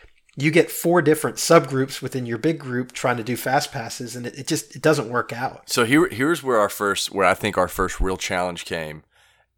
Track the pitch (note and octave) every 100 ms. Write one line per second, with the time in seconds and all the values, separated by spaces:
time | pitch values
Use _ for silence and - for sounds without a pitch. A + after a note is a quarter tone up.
0 | - _ _ - D3 E3 - - F3 F3
1 | D3 D3+ B2+ - - E3 C#3 C3 C3+ -
2 | C3 C3+ A#2+ A#2 D#3 D#3+ C#3 B2 B2 -
3 | C3 A#2 A2 A#2 C3 C#3 - C3+ A2+ -
4 | A#2+ B2 A#2+ - B2 D3+ - C3+ D3+ D3
5 | A2+ A#2+ - A#2+ C3 - - - A#2 D3
6 | F3 G#2 C#3+ E3 C3 A2+ G#2 - G2+ F#2+
7 | - G2 F#2 F#2+ G#2+ F#2 F2 - F2+ -
8 | F#2+ F#2 - F#2 F2+ E2+ - F2 D#2 D2+
9 | - _ _ _ _